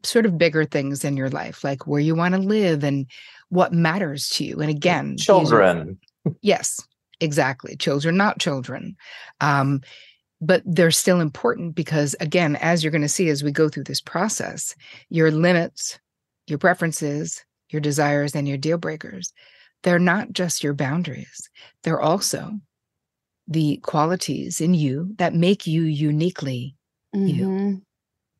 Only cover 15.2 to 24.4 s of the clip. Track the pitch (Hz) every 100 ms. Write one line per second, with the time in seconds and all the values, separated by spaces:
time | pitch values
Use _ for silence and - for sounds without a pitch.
15.2 | 160 156 175 175 165 - - - _ _
16.2 | _ _ - 147 180 175 170 - 151 147
17.2 | 165 - - _ _ 151 147 143 147 147
18.2 | 143 147 143 139 151 170 160 156 - 185
19.2 | 175 _ _ _ _ _ 180 175 180 196
20.2 | - - 175 - 147 143 135 165 165 135
21.2 | - - - _ - _ - 160 151 196
22.2 | - - - 214 - _ _ _ _ _
23.2 | _ _ - 160 151 - - 160 160 185
24.2 | - -